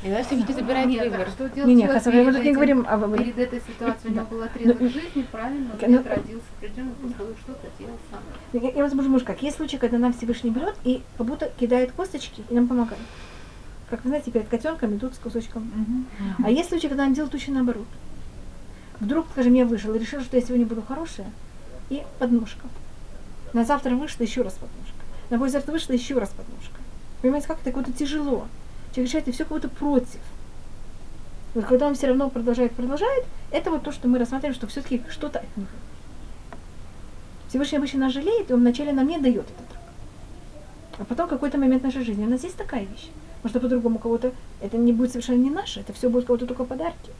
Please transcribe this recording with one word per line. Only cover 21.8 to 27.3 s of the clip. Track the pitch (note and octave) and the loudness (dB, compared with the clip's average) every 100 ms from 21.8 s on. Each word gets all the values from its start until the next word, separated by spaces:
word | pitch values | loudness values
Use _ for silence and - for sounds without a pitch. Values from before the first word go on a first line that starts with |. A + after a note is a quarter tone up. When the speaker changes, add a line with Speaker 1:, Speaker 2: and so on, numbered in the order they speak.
| - | -6
Speaker 3:
и | C#4 - - | -6 -6 -2
подножка. | B3+ A#3 G#3 - - - - - - - - - - | 4 4 2 -8 -10 -8 -10 -10 -12 -12 -10 -10 -2
На | A#3 | 0
завтра | A#3 C#4+ C4 B3 | 4 2 2 0
вышла, | D4+ - | 0 -2
еще | A#3 - | -2 0
раз | G3+ | -2
подножка. | - - - - - - - - | -2 -8 -8 -8 -6 -6 -8 -2
На | A#3 | 0
послезавтра | C4+ C#4 C#4 | 2 0 0
вышла, | D#4+ - | -4 0
еще | B3 - C4+ | 0 2 0
раз | G3+ | 0
подножка. | - - - - - - - - - | -6 -10 -10 -10 -10 -10 -10 -10 0
Понимаете, | B3+ | 2